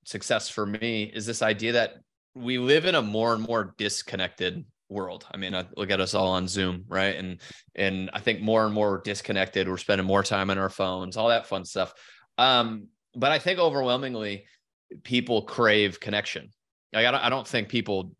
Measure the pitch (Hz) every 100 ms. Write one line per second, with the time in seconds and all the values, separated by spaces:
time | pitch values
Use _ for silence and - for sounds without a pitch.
0 | - 101 - 113 - - 101 107 117 113
1 | 107 110 107 113 110 107 113 120 113 -
2 | _ _ _ 127 120 127 123 151 175 165
3 | 107 107 113 113 113 117 95 - 104 -
4 | - 95 92 - 92 123 - _ - 101
5 | 92 92 - 95 92 92 90 - 98 95
6 | 92 101 95 92 92 95 92 90 98 95
7 | 98 82 92 90 - - _ - 98 95
8 | 95 - 117 104 107 110 107 107 104 95
9 | 101 101 - 98 95 95 92 92 - 98
10 | 92 98 98 101 95 98 95 - 95 92
11 | 92 110 117 113 - 95 90 98 90 -
12 | - - _ - 131 123 113 110 98 _
13 | _ 123 131 151 180 180 170 139 131 127
14 | 135 117 104 98 - _ _ _ _ -
15 | - 123 123 113 - - 117 107 101 92
16 | - 104 - - 107 _ _ _ _ 113
17 | 120 135 120 131 113 123 101 120 107 95
18 | 92